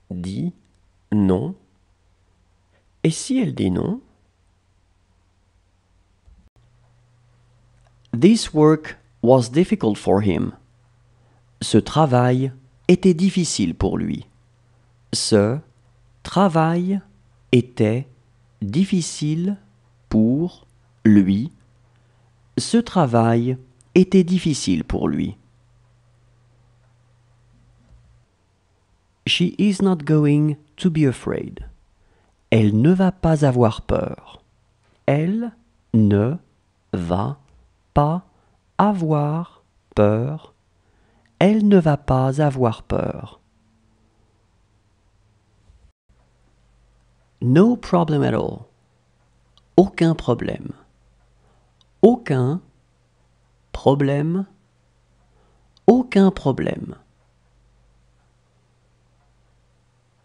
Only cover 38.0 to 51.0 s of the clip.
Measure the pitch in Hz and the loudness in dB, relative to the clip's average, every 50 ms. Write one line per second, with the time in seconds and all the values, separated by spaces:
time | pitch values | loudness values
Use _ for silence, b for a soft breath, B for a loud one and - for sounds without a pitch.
38 | 147 151 160 180 - _ _ _ _ _ _ _ _ _ _ - 190 208 208 185 | 0 0 -2 -6 -8 _ _ _ _ _ _ _ _ _ _ -2 0 0 0 -2
39 | 165 156 156 147 147 147 151 165 170 - _ _ _ _ _ _ _ _ - - | -2 -2 -2 -2 -2 -4 -4 -6 -8 -12 _ _ _ _ _ _ _ _ -2 0
40 | 104 104 107 110 120 139 156 160 - - _ _ _ _ _ _ _ _ _ _ | 2 2 2 0 -4 -6 -8 -10 -14 -20 _ _ _ _ _ _ _ _ _ _
41 | _ _ _ _ _ _ _ _ 170 196 214 220 208 208 202 185 156 156 143 - | _ _ _ _ _ _ _ _ 2 2 2 2 4 4 4 4 4 4 0 0
42 | - - 135 131 131 135 131 143 151 147 135 135 127 113 113 - - _ - - | 0 0 0 0 0 0 0 0 0 -2 0 0 0 0 -2 -4 -8 _ -6 -4
43 | - - - - - - - _ _ _ _ _ _ _ _ _ _ _ _ _ | -4 -6 -8 -10 -14 -16 -20 _ _ _ _ _ _ _ _ _ _ _ _ _
44 | _ _ _ _ _ _ _ _ _ _ _ _ _ _ _ _ _ _ _ _ | _ _ _ _ _ _ _ _ _ _ _ _ _ _ _ _ _ _ _ _
45 | _ _ _ _ _ _ _ _ _ _ _ _ _ _ _ _ _ _ _ _ | _ _ _ _ _ _ _ _ _ _ _ _ _ _ _ _ _ _ _ _
46 | _ _ _ _ _ _ _ _ _ _ _ _ _ _ _ _ _ _ _ _ | _ _ _ _ _ _ _ _ _ _ _ _ _ _ _ _ _ _ _ _
47 | _ _ _ _ _ _ _ _ 123 120 131 165 202 233 247 233 - - - 170 | _ _ _ _ _ _ _ _ -2 2 4 4 4 4 2 -2 -4 -2 0 0
48 | 170 156 151 143 135 123 113 110 - - - - - - _ _ _ _ _ _ | 0 0 0 -2 0 0 -2 -2 -4 -6 -8 -12 -16 -20 _ _ _ _ _ _
49 | _ _ _ _ _ _ _ _ _ _ _ _ _ _ _ - 185 190 - - | _ _ _ _ _ _ _ _ _ _ _ _ _ _ _ 2 2 2 0 0
50 | 165 165 160 - - - 120 113 - - - - - - - - _ _ _ _ | 0 0 0 -2 -2 -4 -4 -2 -4 -8 -8 -10 -10 -14 -16 -16 _ _ _ _